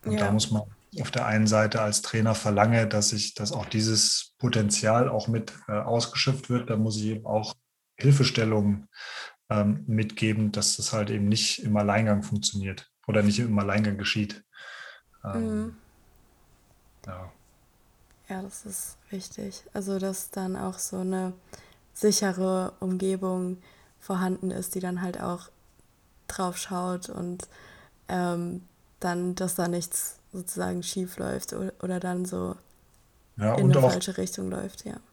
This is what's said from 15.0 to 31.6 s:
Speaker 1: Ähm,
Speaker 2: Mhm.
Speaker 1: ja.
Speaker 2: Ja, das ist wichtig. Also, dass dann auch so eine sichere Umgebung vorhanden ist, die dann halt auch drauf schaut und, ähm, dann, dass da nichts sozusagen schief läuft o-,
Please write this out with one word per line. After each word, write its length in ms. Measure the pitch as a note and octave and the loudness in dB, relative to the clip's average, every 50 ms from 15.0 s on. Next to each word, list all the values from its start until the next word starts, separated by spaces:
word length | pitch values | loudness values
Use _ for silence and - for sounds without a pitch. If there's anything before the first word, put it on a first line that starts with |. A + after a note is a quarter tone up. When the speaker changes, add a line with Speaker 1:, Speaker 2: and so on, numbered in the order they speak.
| _ _ _ _ - | _ _ _ _ -10
Speaker 1:
Ähm, 200 | - - A#3 A3+ | -6 -4 -4 -2
Speaker 2:
Mhm. 340 | A3 G#3+ G#3+ G#3+ A3+ A3+ - - _ _ _ _ _ _ _ _ _ _ _ _ _ _ _ _ _ _ _ _ _ _ _ - | -2 -2 -2 -4 -6 -10 -14 -20 _ _ _ _ _ _ _ _ _ _ _ _ _ _ _ _ _ _ _ _ _ _ _ -14
Speaker 1:
ja. 240 | - F#2 F2+ F#2 F2+ - _ _ _ _ _ _ _ _ _ _ _ _ _ _ _ _ _ _ _ | -12 -12 -12 -12 -14 -16 _ _ _ _ _ _ _ _ _ _ _ _ _ _ _ _ _ _ _
Speaker 2:
Ja, 120 | G3 F#3+ F#3+ | -10 -10 -10
das 220 | G3 G3 - - | -10 -14 -14 -14
ist 320 | G#3+ G3 - - - - - _ _ | -12 -10 -10 -10 -12 -14 -18 _ _
wichtig. 540 | - F#3+ F#3 - - - G#3 G3+ F#3+ - - - _ | -10 -10 -10 -10 -12 -10 -10 -10 -10 -14 -20 -10 _
Also, 240 | G#3+ G3 G3 G3 F#3+ | -8 -4 -4 -4 -2
dass 320 | F#3 G3 F#3+ F#3+ - - | -2 -4 -4 -6 -8 -10
dann 240 | - - F#3+ F#3 F#3 | -8 -6 -6 -4 -4
auch 240 | F#3+ G3 F#3+ F#3+ F#3 | -4 -6 -6 -6 -6
so 200 | - - - F#3+ | -8 -8 -6 -4
eine 340 | F#3 F#3 F#3+ F#3 F#3 F#3 F#3 - _ _ - - - - - _ _ _ _ | -4 -2 -2 -2 -2 -4 -6 -10 _ _ -20 -20 -20 -20 -20 _ _ _ _
sichere 840 | - - G#3+ G3+ G3+ G#3 G3 F3+ F#3 F#3 F#3 F#3 F#3 F#3 F#3 - _ | 2 2 4 4 4 2 0 0 2 0 0 2 0 0 -2 -6 _
Umgebung 800 | - F#3 F#3 F#3 F#3+ F#3+ F#3+ F#3 F#3 F#3 F#3 F#3 F#3 F3+ F#3 F3+ - - - _ _ _ _ _ | -4 -2 -2 0 0 0 0 0 0 -2 -2 0 -2 -4 -4 -8 -10 -20 -20 _ _ _ _ _
vorhanden 540 | - - G3 F#3 F#3 F#3 F#3 F3+ - F#3 F#3 | -8 -4 -2 0 0 0 0 0 -2 -4 -4
ist, 240 | F#3 F#3 - - | -4 -6 -6 -6
die 40 | F#3+ | -4
dann 220 | F#3 F3+ F3+ F3+ F#3 | -4 -4 -4 -4 -4
halt 180 | F#3 F3 - | -4 -6 -6
auch 280 | - - F3 F3 - - _ _ _ _ _ _ _ _ _ _ _ _ _ _ _ _ | -4 -6 -6 -6 -8 -16 _ _ _ _ _ _ _ _ _ _ _ _ _ _ _ _
drauf 280 | - - F#3+ F3+ F3+ | -4 -2 -2 -2 -2
schaut 520 | - - - F#3+ F3+ F3+ F3+ F3+ F3+ F3+ - | -4 -8 -6 -4 -4 -2 -2 -4 -4 -6 -8
und, 400 | - - F3 F3 F3 F3+ F3+ - - - - - - - - - _ _ _ _ | -8 -8 -6 -6 -6 -8 -10 -16 -18 -20 -20 -20 -20 -20 -20 -20 _ _ _ _
ähm, 540 | F#3 F3+ F3 F3+ F3 F3 F3 F3 F3+ F3+ F3+ - _ _ _ _ _ _ | -2 -2 0 0 0 -2 -2 -4 -6 -8 -10 -14 _ _ _ _ _ _
dann, 340 | - F#3 F3 F3 F3+ F3+ F3+ | -4 -2 -2 0 -2 -2 -2
dass 220 | F3+ F#3 F3+ F3+ | -2 -2 -2 0
da 100 | - F3 | 0 0
nichts 540 | E3+ F3 F3 E3+ - - - - - - - _ _ - | 0 0 -2 -4 -4 -4 -4 -6 -6 -8 -12 _ _ -14
sozusagen 500 | F#3 F3+ F#3 - F3+ F3+ F3+ F3+ F3+ F3 | -12 -10 -8 -6 -4 -4 -2 -2 -4 -4
schief 320 | F3 - G3 F#3 F3+ - | -6 -4 -4 -4 -6 -6
läuft 380 | - - - F#3+ - - - - | -6 -6 -4 -4 -6 -6 -8 -8
o-, 180 | - | -6